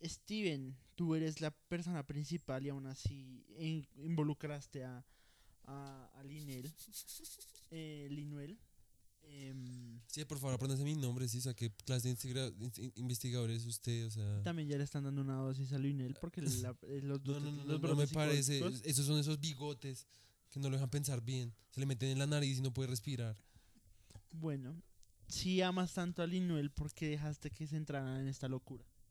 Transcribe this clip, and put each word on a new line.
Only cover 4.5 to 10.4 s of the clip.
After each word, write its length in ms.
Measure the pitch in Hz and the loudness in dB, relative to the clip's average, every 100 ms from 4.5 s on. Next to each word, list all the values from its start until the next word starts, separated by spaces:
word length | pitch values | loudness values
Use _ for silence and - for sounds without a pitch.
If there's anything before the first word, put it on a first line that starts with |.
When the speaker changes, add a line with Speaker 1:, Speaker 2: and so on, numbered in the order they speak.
| 143 - 139 127 | -6 -8 -8 -8
Speaker 1:
a, 200 | 123 - _ - - - - - | -10 -14 _ -20 -20 -20 -20 -14
a, 400 | 139 139 135 127 131 | -12 -12 -14 -18 -18
a 80 | |
Linuel. 500 | 139 151 147 127 139 - - - - - 330 - - - - | -14 -10 -8 -6 -8 -12 -14 -12 -12 -12 -12 -14 -16 -20 -14
Eh, 380 | 160 156 147 143 | -10 -8 -8 -8
Linuel. 480 | 147 147 147 143 226 - - - - - _ 156 | -6 -6 -6 -8 -12 -18 -20 -20 -20 -20 _ -18
Em, 760 | 143 135 131 127 123 120 117 113 | -12 -8 -8 -8 -8 -10 -14 -8
Speaker 2:
Sí, 160 | 151 151 | -6 -4
por 120 | |
favor, 160 | 143 | -2